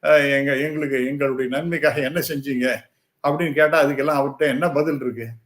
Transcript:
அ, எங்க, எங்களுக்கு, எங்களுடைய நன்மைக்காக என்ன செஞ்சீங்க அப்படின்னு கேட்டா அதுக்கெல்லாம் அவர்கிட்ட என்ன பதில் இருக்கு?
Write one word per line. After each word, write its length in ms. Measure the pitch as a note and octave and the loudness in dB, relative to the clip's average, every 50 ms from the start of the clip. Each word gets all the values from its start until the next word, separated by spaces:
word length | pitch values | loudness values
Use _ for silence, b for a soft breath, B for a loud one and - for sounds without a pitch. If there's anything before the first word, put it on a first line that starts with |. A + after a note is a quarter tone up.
| - | 4
அ, 140 | D#3 D3+ D3+ | 4 4 4
எங்க, 380 | C#3+ C#3+ C#3 C#3 C#3 C#3 C#3 | 4 4 2 2 2 0 0
எங்களுக்கு, 500 | C3 C#3+ D#3 D3+ D3+ D3+ C#3 C3+ B2+ B2 | 0 -2 -4 -4 -4 -4 -2 -2 -2 -2
எங்களுடைய 440 | C3 C#3+ C#3+ C#3 C3+ C3 B2+ C3 B2+ | -2 -2 -2 -2 -2 0 -2 -2 -2
நன்மைக்காக 500 | B2+ C#3 D#3+ E3+ E3+ D#3+ C#3+ D3+ B2+ D3 | -2 -4 -4 -4 -4 0 0 0 2 2
என்ன 200 | C#3 C3 D#3 F3 D3+ - | -4 -2 -2 -4 -4 -4
செஞ்சீங்க 460 | D#3+ C#3+ C3+ C#3+ C3+ B2 B2 B2+ A#2+ G#2+ - _ _ _ _ _ _ _ _ C#3+ | -6 -6 -4 -4 -2 0 0 0 -2 -4 -8 _ _ _ _ _ _ _ _ -2
அப்படின்னு 240 | C#3+ D3+ F3 D#3+ C#3 | -2 0 -2 -2 2
கேட்டா 320 | D3 D#3 D3+ D#3 D#3+ D3 | 2 2 4 6 4 4
அதுக்கெல்லாம் 420 | C#3 D3 C3+ C#3 D3+ D3+ C#3+ C#3 | 4 2 0 0 0 0 0 0
அவர்கிட்ட 200 | C#3+ C3+ - D#3 | -2 0 0 0
என்ன 240 | D3 C3 C3 D#3+ F3 | 0 2 2 0 0
பதில் 300 | D3 C#3+ D3+ D#3+ D3+ C#3 | 0 0 0 0 -2 -2
இருக்கு? 260 | C3 B2+ A2+ A2+ A#2 A2+ A#2 - _ | -4 -6 -6 -6 -10 -12 -14 -18 _